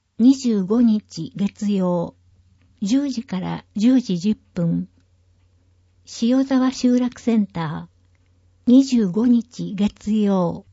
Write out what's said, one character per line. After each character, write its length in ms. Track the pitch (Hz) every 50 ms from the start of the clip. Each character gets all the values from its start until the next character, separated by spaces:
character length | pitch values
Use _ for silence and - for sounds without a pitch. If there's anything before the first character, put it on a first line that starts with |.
| _ _ _ -
二 160 | 226 262 277
十 280 | 269 - 240 220 202 185
五 200 | 175 220 247 247
日 500 | 226 214 214 - _ - - 160 - -
月 360 | 156 202 196 - - 208 202 202
曜。 440 | 190 185 180 180 175 170 - - _ _ _ _ _ _ _ _ _ _ _ _ _ 208
十 280 | 190 247 277 285 285
時 120 | 247 233 -
か 160 | - 185 185
ら 260 | 175 170 165 - - _ _
十 240 | 208 208 247 262 254
時 180 | 240 - 185 170
十 180 | 165 214 214 - _ _ _
分。 340 | 180 170 170 170 175 180 - _ _ _ _ _ _ _ _ _ _ _ _ _ _ _ _ _ _ _ _ _ _ _ - - -
塩 240 | 233 233 254 269 269
沢 280 | 269 269 262 254 254 254
集 260 | - - 247 247 254
落 220 | 254 247 - -
セ 160 | - 233 226
ン 100 | 220 202
タ 420 | - - 170 165 151 160 170 170 - _ _ _ _ _ _ _ _ _ _ _ _ _ _ _
ー、 60 | 247 247
二 100 | 269 269
十 220 | 269 254 233 214
五 200 | 180 170 214 240
日 480 | 254 240 233 214 - - - 175 175 208
月 360 | 180 202 202 - - - 208 214
曜。 520 | 214 208 202 196 185 175 170 170 190 - -